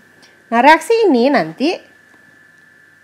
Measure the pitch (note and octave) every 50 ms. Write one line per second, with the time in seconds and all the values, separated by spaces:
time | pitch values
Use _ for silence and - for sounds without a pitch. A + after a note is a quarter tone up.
0 | _ _ _ _ _ _ _ _ _ - A#3 A#3 B3 D4 D#4+ D#4+ - - A4+ A4+
1 | A4+ F#4 C4+ A#3 A#3 C#4+ C#4+ G#3 D#3+ D#3+ E3 - B3+ E4 - - - _ _ _
2 | _ _ _ _ _ _ _ _ _ _ _ _ _ _ _ _ _ _ _ _